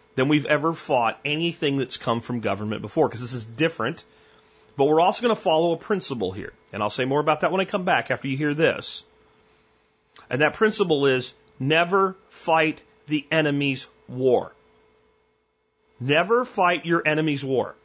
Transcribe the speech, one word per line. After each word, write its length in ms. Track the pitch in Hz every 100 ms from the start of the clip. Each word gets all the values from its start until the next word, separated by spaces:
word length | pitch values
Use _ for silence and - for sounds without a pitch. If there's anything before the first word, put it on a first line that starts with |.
| _
than 140 | - 135
we've 180 | 151 139
ever 280 | 147 156
fought 440 | 160 - 131 113 -
anything 540 | 143 151 170 - 151 139
that's 180 | 127 -
come 240 | - 117
from 200 | - 123
government 420 | 107 101 107 107
before, 260 | 107 - 135
'cause 140 | 113
this 100 | 120
is 140 | 127 110
different. 580 | 117 160 - 113 170 - _ _ _ _ _ _ -
But 120 | 139
we're 120 | 156
also 220 | 180 214
gonna 120 | 240
follow 380 | 214 185 160 170
a 60 | 165
principle 540 | - 196 - 127 92
here. 200 | 98 - - _
And 120 | 101
I'll 80 | 104
say 160 | - 131
more 140 | 143
about 200 | 151 151
that 100 | 170
when 120 | 185
I 20 |
come 200 | 190 202
back 260 | 180 139 -
after 180 | 123 143
you 80 | 135
hear 160 | 151
this. 520 | 147 156 82 - - - _ _ _ _ _ _ _ _ _ _ - -
And 140 | 127
that 100 | 151
principle 540 | - 220 214 185 147 139
is 260 | 127 123 - _ -
never 560 | 131 160 175 196 190 190 _
fight 540 | - - 160 160 151 - _ -
the 200 | 151 -
enemy's 580 | 160 151 143 143 131 - _ -
war. 460 | 123 131 113 87 - _ _ _ _ _ _ _ _ _ _ _ _ _ -
Never 460 | 123 147 185 233
fight 400 | 247 - 180 175
your 180 | 165 165 156
enemy's 340 | 151 156 139
war. 320 | 131 127 101 -